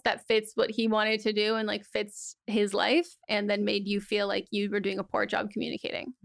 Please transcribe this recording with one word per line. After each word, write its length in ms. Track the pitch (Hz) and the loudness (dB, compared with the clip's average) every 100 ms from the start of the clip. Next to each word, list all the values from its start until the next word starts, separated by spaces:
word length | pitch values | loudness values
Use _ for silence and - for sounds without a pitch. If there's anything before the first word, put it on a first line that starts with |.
| 240 | -2
that 200 | - - | -2 2
fits 280 | 220 214 - | 0 2 0
what 160 | - | 0
he 160 | 220 226 | 2 2
wanted 320 | 214 214 220 | 4 4 2
to 140 | 214 | 0
do 220 | 208 214 220 | 0 2 0
and, 120 | 214 | 0
like, 160 | 208 | -4
fits 540 | - 214 208 - - - - | -4 -6 -6 -8 -14 -12 -2
his 260 | 214 208 | 2 2
life, 440 | 202 196 294 339 - - | 2 4 4 2 -6 -4
and 220 | 208 208 | -2 0
then 160 | 202 208 | 0 2
made 200 | 202 196 | 0 0
you 140 | 202 | -2
feel 280 | 202 208 202 | 0 0 0
like 180 | 196 - | -2 -2
you 180 | 208 202 | -2 0
were 100 | 202 | 0
doing 180 | 196 196 | -2 -4
a 40 | |
poor 220 | 196 - 196 | -2 -2 0
job 240 | - 208 | -2 -2
communicating. 640 | 214 - - - - - - | -4 -6 -6 -6 -6 -8 -10